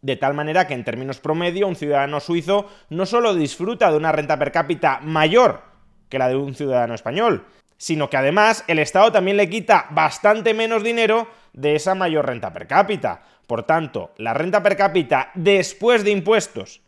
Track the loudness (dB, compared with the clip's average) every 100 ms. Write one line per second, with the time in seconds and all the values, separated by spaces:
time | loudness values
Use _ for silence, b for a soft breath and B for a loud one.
0 | -6 -2 -2 -2 -2 0 0 -4 -6 -8
1 | -8 -8 -4 -2 -2 -2 -2 -2 0 0
2 | 0 -4 -2 -4 0 -2 -2 B B -6
3 | -2 0 2 0 -2 -4 -6 2 2 4
4 | 2 -2 0 -2 0 -2 -2 0 0 -2
5 | -2 0 4 6 4 2 -12 _ _ _
6 | _ -2 0 0 -4 -6 -2 0 0 -4
7 | -6 0 0 0 -6 b b _ -6 -4
8 | -2 0 2 4 2 2 -2 -2 2 4
9 | 4 4 2 0 0 -2 2 2 2 0
10 | 0 2 2 2 0 -2 -2 -2 -2 0
11 | 2 0 -2 b b -6 -2 0 0 -2
12 | 0 0 -2 -4 -8 -10 0 2 2 -2
13 | -4 -6 b b _ -6 0 0 0 -8
14 | -10 _ -6 -4 0 2 2 2 2 0
15 | 0 -2 -2 -2 2 2 0 -2 2 2
16 | 2 -2 2 0 0 -12 -14 -18